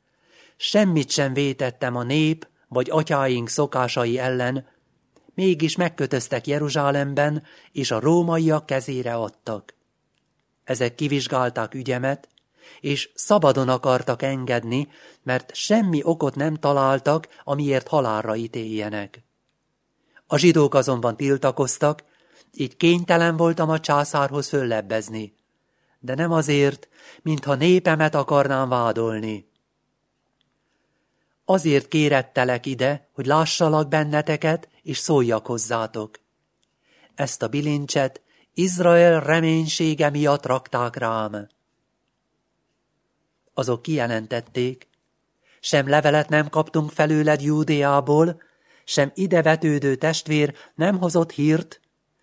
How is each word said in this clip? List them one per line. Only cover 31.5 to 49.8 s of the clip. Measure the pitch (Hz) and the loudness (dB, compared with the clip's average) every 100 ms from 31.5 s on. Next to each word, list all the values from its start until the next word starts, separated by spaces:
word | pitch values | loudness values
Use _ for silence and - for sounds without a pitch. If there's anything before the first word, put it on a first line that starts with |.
| 190 156 139 - | 0 2 2 2
kérettelek | 156 147 139 127 - 123 123 139 | 0 2 2 0 0 0 0 -4
ide, | 127 127 147 - | -2 -2 -2 -8
hogy | - 127 | -6 0
lássalak | 151 160 - 165 156 151 | 2 2 0 2 2 0
benneteket, | 156 151 151 151 151 160 165 - _ | 0 0 -2 -2 -2 -2 -2 -6 _
és | - 131 | -10 -6
szóljak | - 147 120 110 - | 0 2 2 0 -2
hozzátok. | 120 - 117 110 113 107 - _ _ _ _ _ _ _ _ _ | -6 -4 -4 -4 -8 -12 -14 _ _ _ _ _ _ _ _ _
Ezt | - 139 - | -8 -6 -4
a | 113 | -4
bilincset | 143 147 147 143 147 135 - _ _ _ | -4 -2 -2 -2 -2 -2 -4 _ _ _
Izrael | - 185 180 175 170 175 165 | -2 -2 2 6 8 8 6
reménysége | 143 165 160 160 160 - 160 151 147 | 2 2 2 2 0 -2 0 0 0
miatt | 147 147 143 123 | 2 0 0 0
rakták | 127 - 123 120 117 | -4 -2 -4 -4 -4
rám." | 117 113 107 104 104 _ _ _ _ _ _ _ _ _ _ _ _ _ _ _ _ _ _ _ _ | -4 -2 -4 -8 -14 _ _ _ _ _ _ _ _ _ _ _ _ _ _ _ _ _ _ _ _
Azok | - 127 120 | -6 -2 -4
kijelentették: | - 156 120 113 110 117 117 - 123 127 _ _ _ _ _ _ _ _ | -4 -2 -2 -4 -6 -8 -6 -4 -4 -6 _ _ _ _ _ _ _ _
"Sem | - 151 135 | -2 0 4
levelet | 147 147 151 147 | 2 4 2 2
nem | 151 147 | 0 0
kaptunk | 165 156 160 151 | -2 -2 -2 -2
felőled | - 151 156 151 151 | 0 2 2 2 2
Júdeából, | 143 151 156 147 143 143 139 151 165 165 _ _ _ _ | 0 0 0 2 2 2 4 4 2 0 _ _ _ _
sem | - - 143 | -4 0 0
ide | - 190 170 | -2 0 2
vetődő | 156 156 160 147 | 4 2 2 0